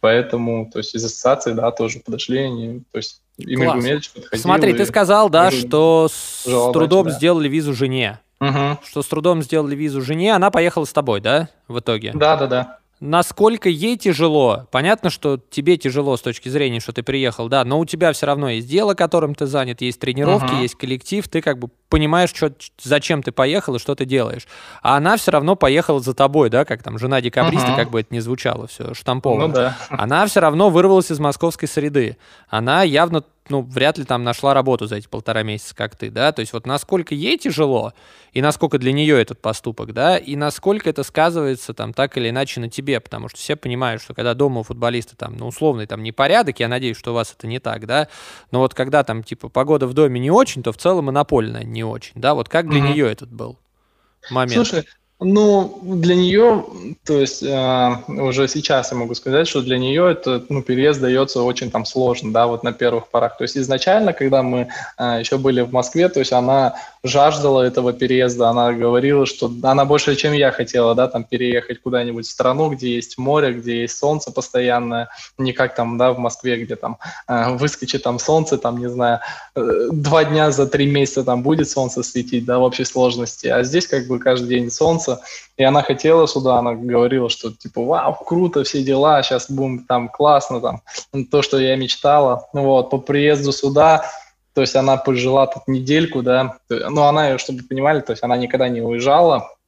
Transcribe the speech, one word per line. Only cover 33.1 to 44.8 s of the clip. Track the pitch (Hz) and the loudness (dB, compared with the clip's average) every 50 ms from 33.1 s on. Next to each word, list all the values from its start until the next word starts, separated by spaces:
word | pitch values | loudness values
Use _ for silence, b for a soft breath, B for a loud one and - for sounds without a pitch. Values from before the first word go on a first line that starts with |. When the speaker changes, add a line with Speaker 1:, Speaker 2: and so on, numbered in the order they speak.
| 165 156 135 _ _ _ _ _ | 0 -4 -4 _ _ _ _ _
Speaker 2:
ну, | 143 139 | -4 -4
вряд | 123 123 131 127 131 143 160 - | -4 -4 -2 0 0 0 0 -2
ли | 135 | -4
там | 127 131 120 120 | -4 -4 -2 -2
нашла | 120 117 - - 139 139 | -4 -4 -2 0 2 2
работу | 139 131 135 127 113 107 | 2 2 2 0 -2 -2
за | 104 110 | -6 -8
эти | 104 104 _ | -10 -10 _
полтора | - 113 107 - 113 110 110 | -12 -8 -6 -4 -4 -2 -2
месяца, | 110 107 104 - - - | -4 -8 -10 -10 -16 -10
как | - 113 107 - | -8 -10 -10 -8
ты, | _ - 107 | _ -12 -10
да? | 110 110 127 151 | -4 0 0 0
То | 156 - | 0 -2
есть | 113 - - | -8 -6 -8
вот | 117 - | -10 -6
насколько | 127 135 143 - - - 185 165 - 151 | -6 -6 -6 -4 -2 -4 -4 -2 -4 -8
ей | 143 156 226 320 - | -6 -2 -2 -2 -2
тяжело, | - 285 165 - 156 139 131 117 110 110 b b b b b b b b | -2 -6 0 0 0 2 2 0 -2 -4 b b b b b b b b
и | b 123 | b 0
насколько | 135 151 147 - - 151 - 135 | 0 0 0 0 -2 -2 -2 0
для | 123 131 | 0 0
нее | 135 147 151 151 151 123 | 0 0 2 4 4 4
этот | 110 - - _ | 2 0 -4 _
поступок, | - 110 110 - - 120 110 - 113 110 110 | -6 -6 -6 -6 -8 -10 -10 -10 -14 -12 -6
да, | 113 135 165 185 175 | 0 0 2 2 0
и | - - 143 | -2 -6 -6
насколько | 143 147 147 135 - - 185 208 214 - 165 | -4 -4 -4 -4 -4 -2 -2 -2 0 -2 -4
это | 151 - 135 | -4 -4 -6
сказывается | - _ 156 156 170 170 170 151 139 131 117 - - 113 | -4 _ 2 2 2 2 0 -2 -2 -4 -6 -8 -14 -10
там | - 113 110 113 | -10 -10 -8 -2
так | - 135 139 - 135 | -4 -4 -2 -2 -4
или | 120 113 | -4 -4
иначе | 117 131 139 117 - 127 | -2 -4 -6 -6 -6 -10
на | 117 113 | -10 -8
тебе, | - - 135 143 139 113 | -10 -10 -6 -4 -4 -4
потому | _ - - 113 110 113 | _ -8 -14 -14 -14 -14
что | - - | -16 -16
все | - - 151 | -8 -8 -8
понимают, | 147 - 127 123 123 131 123 113 107 | -6 -6 -8 -6 -4 -4 -4 -4 -6
что | - - - | -10 -14 -10
когда | - 117 120 117 | -4 -4 -4 0
дома | 123 143 143 131 117 | 0 0 0 0 -4
у | 107 | -8
футболиста | - 120 120 | -8 -8 -4